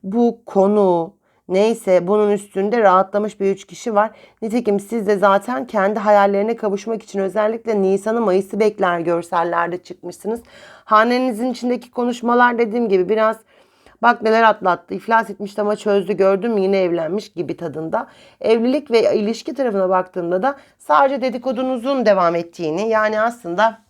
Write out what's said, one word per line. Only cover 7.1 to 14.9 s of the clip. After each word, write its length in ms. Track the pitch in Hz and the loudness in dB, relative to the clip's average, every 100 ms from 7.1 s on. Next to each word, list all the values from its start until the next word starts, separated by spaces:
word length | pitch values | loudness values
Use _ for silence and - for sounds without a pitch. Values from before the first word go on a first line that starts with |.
| 196 | -6
özellikle 640 | 190 190 214 226 226 214 | -4 -2 -2 -4 -4 0
Nisan'ı, 400 | 190 196 208 226 | 2 0 -2 -2
Mayıs'ı 380 | 220 185 196 202 | 0 0 -2 0
bekler 400 | 214 208 185 175 | 0 0 -2 0
görsellerde 840 | 170 170 170 180 175 170 170 180 | -2 -2 -2 -2 -2 -2 -2 -6
çıkmışsınız. 580 | - 180 175 180 - 233 - - - - - | -12 -16 -16 -12 -8 -8 -10 -20 -20 -20 0
Hanenizin 680 | 214 226 247 254 208 254 | 2 4 2 0 -2 -4
içindeki 400 | 240 240 240 - | -4 -4 -4 -6
konuşmalar 680 | - 247 233 226 240 247 240 | -6 -4 -4 0 4 4 2
dediğim 320 | 233 226 233 | -2 0 0
gibi 200 | 190 180 | 2 2
biraz 280 | 214 220 220 _ _ _ _ _ _ | 2 0 -2 _ _ _ _ _ _
"Bak 200 | 233 240 | 0 2
neler 220 | 220 220 | 2 4
atlattı, 500 | 226 208 185 175 _ | 4 2 0 -2 _